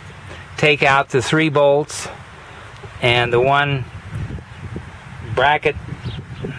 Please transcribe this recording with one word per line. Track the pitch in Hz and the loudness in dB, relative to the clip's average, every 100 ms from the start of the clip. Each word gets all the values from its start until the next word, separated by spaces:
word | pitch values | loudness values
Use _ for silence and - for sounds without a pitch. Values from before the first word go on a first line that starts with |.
| - - - - - - | -14 -18 -16 -16 -12 0
take | 151 143 | 2 4
out | 143 135 143 | 4 4 4
the | 131 | 0
three | - 156 160 | 2 2 4
bolts | 143 143 143 151 - - - - - - - - - - - | 4 6 4 0 -8 -10 -12 -18 -20 -18 -18 -18 -18 -16 -2
and | 123 120 120 | 2 4 4
the | 120 | 4
one | 131 139 143 139 120 - - - - - - - - - - - - - - | 4 4 2 -2 -4 -12 -10 -8 -8 -8 -14 -16 -12 -12 -12 -16 -16 -14 -6
bracket | 113 135 151 151 - - - - - - - - | 2 2 4 0 -2 -8 -10 -10 -10 -12 -10 -10